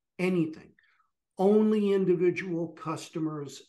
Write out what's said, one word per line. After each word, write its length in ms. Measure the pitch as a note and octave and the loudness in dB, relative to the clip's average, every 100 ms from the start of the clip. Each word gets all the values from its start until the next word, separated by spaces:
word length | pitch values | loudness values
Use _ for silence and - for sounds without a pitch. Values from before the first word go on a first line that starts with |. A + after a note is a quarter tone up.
| _ - | _ -4
anything. 540 | F3+ F3+ D#3 - - _ _ _ _ _ _ - | 0 0 -2 -6 -20 _ _ _ _ _ _ 0
Only 540 | F#3+ G#3+ G#3+ G#3+ G3+ | 4 4 4 2 2
individual 760 | G3 F#3 E3 F3+ E3+ F#3+ E3 D#3+ | 2 2 2 2 0 -6 -6 -6
customers 920 | - D#3 D#3 - E3 D#3 D3+ C#3 - | -10 -10 -10 -10 -8 -6 -8 -12 -16